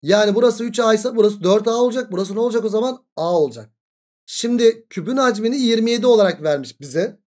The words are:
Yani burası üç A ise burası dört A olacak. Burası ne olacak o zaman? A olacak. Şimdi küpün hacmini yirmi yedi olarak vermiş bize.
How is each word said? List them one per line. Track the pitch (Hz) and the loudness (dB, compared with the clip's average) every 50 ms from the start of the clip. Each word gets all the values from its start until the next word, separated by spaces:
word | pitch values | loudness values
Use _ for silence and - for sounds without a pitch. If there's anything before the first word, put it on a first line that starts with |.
Yani | - 147 190 208 214 208 196 | 2 2 2 4 4 2 2
burası | 220 240 247 214 214 233 | 2 2 2 0 0 -6
üç | 240 226 247 | -6 -4 0
A | 233 220 220 | 2 2 2
ise | 214 220 254 233 | 2 0 -4 0
burası | 226 208 208 208 208 170 | 2 2 2 2 0 0
dört | 180 196 214 208 | 2 2 2 2
A | 226 226 | 0 0
olacak. | 240 247 247 220 254 247 - | 0 0 0 0 -4 -6 -6
Burası | 190 175 190 190 196 | -6 -6 -6 -4 -4
ne | 214 | -4
olacak | 233 240 220 233 208 | -2 -2 -2 -2 -2
o | 220 | -2
zaman? | 196 214 233 262 254 254 _ _ _ | -2 -2 -2 -2 -6 -8 _ _ _
A | - 156 170 180 170 | -6 -4 0 2 0
olacak. | 151 135 113 113 110 _ _ _ _ _ _ _ _ _ _ _ _ | 0 0 -2 -12 -20 _ _ _ _ _ _ _ _ _ _ _ _
Şimdi | - - - 226 233 240 240 240 226 226 226 _ _ | -14 -10 -6 -4 -2 0 2 2 2 2 0 _ _
küpün | - 190 156 185 254 | -12 -10 -8 -4 -2
hacmini | 269 262 247 220 202 220 226 262 | 0 0 0 0 0 -2 -4 -2
yirmi | 285 254 233 226 226 226 233 | 0 0 0 0 0 0 0
yedi | 233 240 208 | -2 0 2
olarak | 254 240 220 202 185 165 - 151 | 4 4 6 4 2 0 -2 -2
vermiş | 156 147 139 131 120 - _ | -2 -2 -2 -4 -10 -16 _
bize. | 139 139 127 160 180 240 - _ _ | -16 -6 -4 -4 -4 -4 -6 _ _